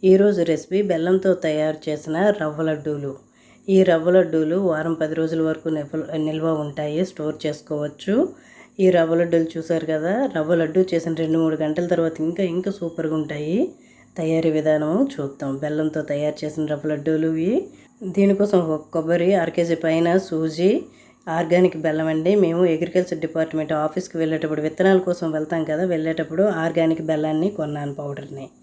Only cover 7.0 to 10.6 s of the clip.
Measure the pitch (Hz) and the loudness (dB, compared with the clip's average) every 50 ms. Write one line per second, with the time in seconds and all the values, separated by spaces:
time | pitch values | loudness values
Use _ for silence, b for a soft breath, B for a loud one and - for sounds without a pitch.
7 | 185 185 - - 151 151 156 151 - 156 147 147 - - 160 147 147 147 147 - | -4 -4 -4 -8 -6 -6 -6 -4 -4 -6 -6 -6 -8 -8 -6 -4 -4 -6 -8 -10
8 | - - 196 240 330 381 B B B B B B B B B - 190 185 185 175 | -4 0 2 2 2 0 B B B B B B B B B 2 4 6 6 6
9 | 165 160 165 170 175 170 165 170 165 160 - 165 160 165 170 160 - 156 160 156 | 4 4 4 2 2 4 2 2 2 0 -4 -8 -4 -2 -2 -2 0 -2 -2 -2
10 | 151 170 190 233 277 262 - 165 156 151 175 165 | 0 0 0 0 -2 -2 -2 -2 0 0 2 0